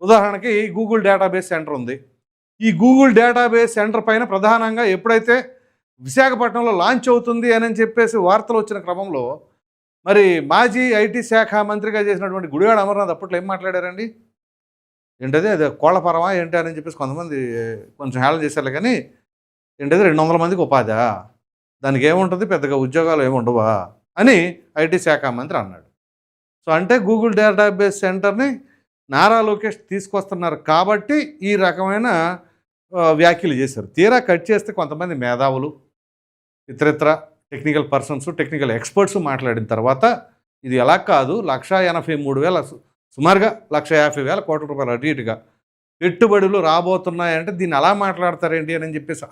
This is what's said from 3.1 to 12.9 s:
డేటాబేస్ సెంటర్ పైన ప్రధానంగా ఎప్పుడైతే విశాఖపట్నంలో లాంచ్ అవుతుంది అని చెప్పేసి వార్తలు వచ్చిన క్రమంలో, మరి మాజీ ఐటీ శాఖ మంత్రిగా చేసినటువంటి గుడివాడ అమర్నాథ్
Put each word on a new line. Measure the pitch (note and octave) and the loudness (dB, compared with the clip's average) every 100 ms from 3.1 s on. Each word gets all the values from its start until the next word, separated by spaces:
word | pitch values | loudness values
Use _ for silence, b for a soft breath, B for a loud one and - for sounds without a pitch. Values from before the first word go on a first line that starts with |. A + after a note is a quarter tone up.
| G#3+ | 6
డేటాబేస్ | A#3+ A#3+ A#3+ A#3 A#3 | 4 4 2 2 2
సెంటర్ | A3+ G#3 A3 A3 | 0 -2 -2 0
పైన | A3 | 0
ప్రధానంగా | A#3+ F#3+ G#3 A3+ A3+ A3 | 0 4 4 4 2 0
ఎప్పుడైతే | A3+ F#3 A3 A3+ A3+ B3 B3 b b b _ _ | 0 0 2 0 2 0 0 b b b _ _
విశాఖపట్నంలో | C3 B3+ C4 A#3+ A#3 A3 A#3+ | -4 2 2 2 -2 0 -2
లాంచ్ | F#3+ F#3+ B3+ B3+ | 0 0 0 2
అవుతుంది | A#3+ A#3+ A#3 A#3+ | 2 2 -2 2
అని | A3+ A3+ | 2 0
చెప్పేసి | G#3+ A3+ A3+ A3+ A3+ | 0 0 2 0 2
వార్తలు | F3+ G#3+ A3 A#3 | 2 2 2 -2
వచ్చిన | A3 G3+ | -2 -8
క్రమంలో, | E3+ F3 G3 C#3+ B2 D3+ _ _ _ _ _ _ F#3 | -6 -8 -6 -6 -6 -10 _ _ _ _ _ _ 2
మరి | G#3 F#3+ E3+ | 6 6 4
మాజీ | C#3 F3+ A#3+ A3+ | 2 2 2 2
ఐటీ | B3+ G#3+ G#3+ A#3+ | 0 2 0 -2
శాఖ | A#3 A3+ A3 G#3 | 0 0 2 0
మంత్రిగా | G#3 G#3+ G#3 G#3+ | -2 -4 -4 -2
చేసినటువంటి | G#3 F#3 F#3+ F#3+ E3+ | -2 -2 -4 -8 -6
గుడివాడ | C#3 G3+ A3 | 0 2 2
అమర్నాథ్ | G3 | 2